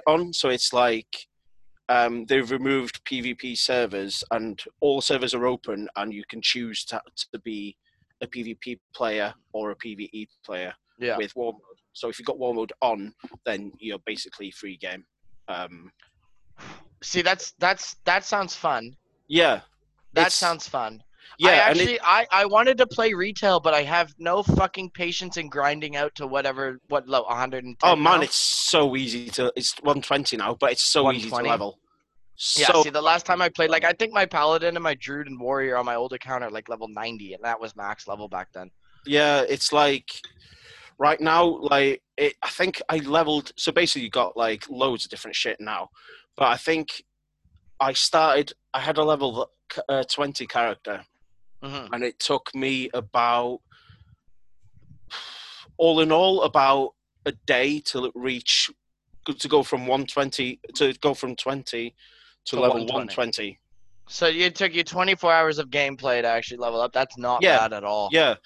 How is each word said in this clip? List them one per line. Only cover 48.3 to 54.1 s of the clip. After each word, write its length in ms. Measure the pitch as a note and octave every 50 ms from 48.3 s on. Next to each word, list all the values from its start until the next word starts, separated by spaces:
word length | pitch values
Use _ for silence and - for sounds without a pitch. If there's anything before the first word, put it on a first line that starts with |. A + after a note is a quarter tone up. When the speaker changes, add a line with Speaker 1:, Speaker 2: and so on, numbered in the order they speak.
| C#3 C#3+ C#3+ - - _ _ _ -
Speaker 1:
I 80 | C3+
had 160 | C3+ D#3 D#3
a 80 | D3+ D#3
level, 460 | D3+ D#3 C#3+ C#3 C3+ A2+ A#2 B2+ - _ _ _ - - - - -
uh, 160 | C#3 C3+ C3
twenty 420 | - - - C#3+ C#3+ C#3+ - C3
character, 560 | G2+ - B2 A#2 A2+ G2+ - - G#2+ G#2 F#2 F2+ _ _ _ _ _ _ _ - - - - -
Speaker 2:
Mm-hmm. 300 | C#3 C#3 C#3+ B2+ G2+ A2
Speaker 1:
and 100 | A#2+ B2
it 160 | B2 A2 -
took 340 | - - C#3+ C3 - - -
me 360 | C3+ C3+ C3+ C3+ C3 B2+ B2 -
about, 680 | B2 A#2 G#2 - B2 A#2+ A#2 A#2+ A#2+ A#2+ B2 B2 - _ _ _ _ _ - - - - _